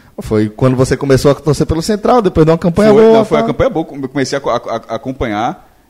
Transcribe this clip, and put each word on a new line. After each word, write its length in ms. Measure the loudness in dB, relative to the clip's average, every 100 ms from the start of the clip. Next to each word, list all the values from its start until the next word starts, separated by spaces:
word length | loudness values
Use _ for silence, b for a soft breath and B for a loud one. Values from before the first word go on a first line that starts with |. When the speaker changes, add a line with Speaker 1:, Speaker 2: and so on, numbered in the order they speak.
| b -12
Speaker 1:
Foi 280 | -4 -2 -2
quando 280 | 0 0 2
você 200 | 0 0
começou 360 | 0 2 2
a 20 |
torcer 320 | 0 0 -2 -2
pelo 160 | -4
Central, 400 | -4 -2 0 2
depois 240 | 2 2 2
de 60 |
uma 60 | 2
campanha 340 | 0 2 4
Speaker 2:
Foi, 100 | 6
Speaker 1:
boa, 160 | 6 4
Speaker 2:
não, 60 |
foi 140 | 2 0
a 20 |
Speaker 1:
tá? 80 | -2
Speaker 2:
campanha 220 | -2 -2
boa. 140 | -2 -8 -8
Eu 80 | -8
comecei 300 | -6 -4 -4
a, 40 |
a, 340 | -4 -4 -4 -10 -8
a 40 |
acompanhar. 720 | -10 -8 -8 -6 -4 -6 -8 b b